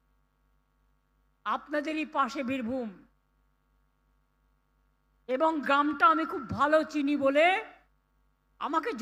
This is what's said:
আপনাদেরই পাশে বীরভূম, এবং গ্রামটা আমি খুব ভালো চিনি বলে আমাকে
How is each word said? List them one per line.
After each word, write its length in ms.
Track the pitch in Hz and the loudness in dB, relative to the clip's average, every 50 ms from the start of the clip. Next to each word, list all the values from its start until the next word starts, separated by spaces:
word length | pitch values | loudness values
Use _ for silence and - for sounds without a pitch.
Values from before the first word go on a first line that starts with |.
| _ _ _ _ _ _ _ _ _ _ _ _ _ _ _ _ _ _ _ _ _ _ _ _ _ _ _ _ - 208 220 | _ _ _ _ _ _ _ _ _ _ _ _ _ _ _ _ _ _ _ _ _ _ _ _ _ _ _ _ -6 -6 -6
আপনাদেরই 500 | 262 - - 294 302 285 320 320 311 311 302 311 | -6 -6 -6 -6 -4 -4 -4 -4 -4 -6 -4 -2
পাশে 240 | 302 269 233 214 302 269 233 | -2 -2 -2 -2 -6 -4 -4
বীরভূম, 380 | 269 269 240 220 254 262 240 214 185 - - _ _ _ _ _ _ _ _ _ _ _ _ _ _ _ _ _ _ _ _ _ _ _ _ _ _ _ _ _ _ _ _ _ _ _ _ _ _ _ _ _ _ _ _ - 254 | -4 -4 -4 -4 -6 -6 -6 -8 -12 -16 -20 _ _ _ _ _ _ _ _ _ _ _ _ _ _ _ _ _ _ _ _ _ _ _ _ _ _ _ _ _ _ _ _ _ _ _ _ _ _ _ _ _ _ _ _ -6 -2
এবং 160 | 262 320 320 330 302 254 | 0 0 0 0 0 0
গ্রামটা 380 | - 277 285 294 294 302 294 359 339 320 | 0 2 2 2 0 2 4 6 6 6
আমি 100 | 311 320 311 - | 4 0 -4 -6
খুব 100 | 359 262 202 - 202 | -8 -8 -8 -4 0
ভালো 200 | 262 294 311 311 311 311 - | 2 4 4 4 2 2 -2
চিনি 240 | 302 277 277 294 294 277 | -2 -2 0 0 2 2
বলে 200 | 269 277 294 320 349 381 427 440 - - - _ _ _ _ _ _ _ _ _ _ _ _ _ _ _ - - | 2 4 4 4 4 4 0 -2 -8 -14 -20 _ _ _ _ _ _ _ _ _ _ _ _ _ _ _ -8 -6
আমাকে 240 | 240 302 320 320 480 440 220 | -4 -4 -4 -4 -4 -2 -2